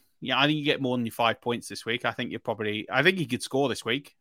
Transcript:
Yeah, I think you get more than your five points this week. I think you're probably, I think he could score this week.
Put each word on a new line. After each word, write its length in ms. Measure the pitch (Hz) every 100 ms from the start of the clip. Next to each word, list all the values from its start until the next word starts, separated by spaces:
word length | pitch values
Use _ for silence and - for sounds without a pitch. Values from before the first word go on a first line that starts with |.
| _ _
Yeah, 180 | 117 127
I 80 | 147
think 100 | 156
you 60 |
get 180 | 147 -
more 140 | 131 123
than 100 | 113
your 60 |
five 300 | - 117 110
points 260 | 120 117 -
this 180 | 101 -
week. 200 | 120 120
I 60 |
think 200 | - 110
you're 80 | 98
probably, 480 | - 110 107 107 -
I 140 | 120
think 140 | 156 190
he 80 | 123
could 180 | 123
score 240 | - 131 139
this 160 | 104
week. 320 | 113 131 - _